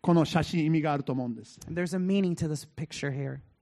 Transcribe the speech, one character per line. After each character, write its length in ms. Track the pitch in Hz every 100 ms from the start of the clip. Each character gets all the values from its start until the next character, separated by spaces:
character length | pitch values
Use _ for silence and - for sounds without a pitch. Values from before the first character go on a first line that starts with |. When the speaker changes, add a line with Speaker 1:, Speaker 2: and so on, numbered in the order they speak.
Speaker 1:
こ 140 | -
の 100 | 170
写 180 | 151 170
真、 220 | 151 170
意 60 | 151
味 120 | 160
が 100 | 151
あ 40 | 143
る 40 |
と 100 | 139
思 140 | 131 123
う 20 |
ん 60 |
で 100 | 113
す。 140 | 104 - -
Speaker 2:
There's 300 | 165 175 185
a 20 |
meaning 380 | 180 196 190 170
to 100 | 165
this 220 | 151 - -
picture 340 | 165 - 143
here. 300 | 135 139 135 - _